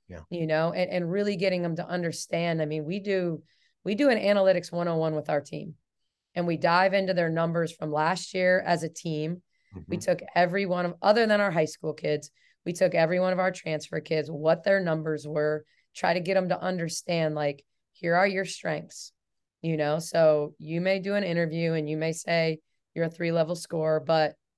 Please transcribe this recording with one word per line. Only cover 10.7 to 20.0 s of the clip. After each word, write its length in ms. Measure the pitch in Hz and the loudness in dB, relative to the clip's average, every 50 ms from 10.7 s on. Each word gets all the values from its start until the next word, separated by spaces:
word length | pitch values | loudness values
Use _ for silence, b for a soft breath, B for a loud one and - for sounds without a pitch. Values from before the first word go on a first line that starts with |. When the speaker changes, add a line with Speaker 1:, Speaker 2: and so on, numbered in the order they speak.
| 180 180 175 | 0 -2 -2
Speaker 2:
of, 100 | 175 175 - | -2 -4 2
other 260 | - 196 214 233 226 | 2 4 4 6 4
than 120 | 214 208 202 | 4 4 2
our 120 | 202 196 | 2 2
high 140 | 160 170 156 | 2 2 2
school 280 | 156 - - - 156 151 | 0 -2 -6 -8 -8 -6
kids, 380 | - - 151 151 147 151 - _ _ _ _ _ _ _ | -4 -2 -2 -2 -2 -4 -10 _ _ _ _ _ _ _
we 80 | 175 175 | -8 0
took 220 | - 190 175 170 | 0 0 2 4
every 240 | 170 165 160 180 180 | 2 2 2 2 2
one 120 | 185 185 | 0 0
of 80 | 180 180 | 0 0
our 120 | 185 190 | 0 0
transfer 480 | 185 - - 165 156 151 - - 165 160 | -2 -4 -6 -6 -6 -6 -6 -8 -8 -8
kids, 320 | 156 - 160 156 143 147 | -4 -2 -2 -2 -2 -4
what 320 | 160 147 151 160 165 165 - | -6 0 2 2 2 2 4
their 160 | 202 196 196 | 2 2 2
numbers 480 | 185 170 160 160 156 160 156 147 - | 2 0 -2 -2 -2 -4 -4 -4 -6
were, 380 | 147 156 151 151 151 151 151 151 _ _ _ _ _ _ | -4 -2 0 0 0 -2 -4 -6 _ _ _ _ _ _
try 180 | - - 180 170 | -2 0 0 0
to 60 | 180 | 0
get 140 | 170 180 190 | 0 2 2
them 160 | 190 185 175 | 2 2 0
to 100 | 180 - | -2 -2
understand, 760 | - 185 185 175 170 165 165 - - - 175 165 160 156 151 | -2 -4 -4 -2 -4 -4 -6 -6 -4 -2 0 0 0 0 0
like, 280 | 151 147 143 143 147 _ _ _ _ _ _ | 0 -2 -2 -4 -6 _ _ _ _ _ _
here 240 | _ _ - 170 170 | _ _ -2 2 2
are 100 | 175 196 | 4 4
your 200 | 202 190 190 190 | 2 0 -2 -4
strengths, 640 | 175 - - - 175 151 151 165 - - - - - - _ _ _ _ _ _ _ _ _ | -4 -8 -8 -6 -4 -4 -6 -8 -12 -16 -18 -18 -18 -20 _ _ _ _ _ _ _ _ _
you 160 | - 165 160 | -4 -2 0
know? 220 | 151 151 147 151 | 0 0 0 0
So 560 | 165 | -2